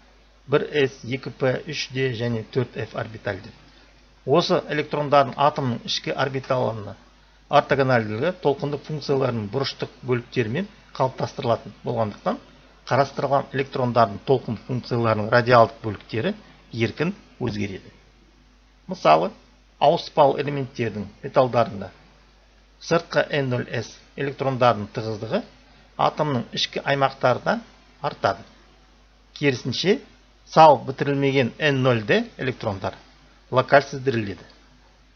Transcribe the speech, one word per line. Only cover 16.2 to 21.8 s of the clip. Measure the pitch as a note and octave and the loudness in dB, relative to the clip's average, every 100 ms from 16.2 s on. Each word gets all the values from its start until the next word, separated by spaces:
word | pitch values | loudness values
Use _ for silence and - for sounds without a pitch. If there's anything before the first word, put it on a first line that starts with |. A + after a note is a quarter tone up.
| E3 G#3 - - - | -4 -6 -12 -20 -10
еркін | A#2 A2+ - D#3+ G3+ - - | -2 -2 -2 -4 -6 -14 -8
өзгереді. | A#2 G#2 G2+ F#2 - - _ _ _ _ _ _ _ _ - | -6 -4 -6 -8 -16 -20 _ _ _ _ _ _ _ _ -14
Мысалы, | F#3 E3 D#3 F#3 - - _ _ - | 0 4 4 4 -6 -20 _ _ 2
ауыспалы | C#3+ E3 - - A#3 - | 2 2 0 4 4 4
элементтердің | C#3+ C#3+ B2+ - A2+ G#2 F#2+ - | -2 -4 -6 -4 -6 -6 -10 -12
металдарында | C#3+ C#3+ B2+ A#2+ A2 G2 | -4 2 2 2 0 -2